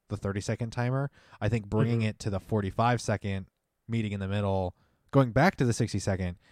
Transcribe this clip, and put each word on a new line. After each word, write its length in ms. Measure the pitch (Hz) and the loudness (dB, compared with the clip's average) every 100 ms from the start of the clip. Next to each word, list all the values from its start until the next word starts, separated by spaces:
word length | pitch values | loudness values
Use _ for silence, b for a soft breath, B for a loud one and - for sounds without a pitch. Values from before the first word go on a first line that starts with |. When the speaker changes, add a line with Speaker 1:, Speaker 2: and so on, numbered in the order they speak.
| - | -10
Speaker 1:
the 80 | 101 | -6
thirty 240 | 101 98 | -4 -4
second 300 | 107 110 120 | -4 -4 -4
timer. 400 | 123 120 131 139 - b b | -4 -2 -2 -4 -8 b b
I 80 | 104 | -2
think 180 | 117 101 | -2 0
bringing 340 | 107 113 117 | 0 2 2
Speaker 2:
Mm-hmm. 80 | 110 | 0
Speaker 1:
it 100 | - | -2
to 100 | 107 | -4
the 100 | 98 | -4
forty-five 600 | - 110 95 104 117 120 | -2 -2 0 0 2 2
second, 480 | - 101 101 98 92 _ _ _ - | 0 -2 -2 -6 -8 _ _ _ -4
meeting 240 | 113 107 | -2 0
in 80 | 101 | -2
the 80 | 95 | -2
middle, 460 | 101 101 95 90 - _ _ _ | 0 0 0 -2 -6 _ _ _
going 220 | 139 127 | 2 4
back 240 | 123 180 - | 4 4 4
to 80 | |
the 80 | 123 | 2
sixty 240 | 107 110 101 | 2 0 -2
second, 380 | 104 92 90 87 b | -2 -2 -2 -6 b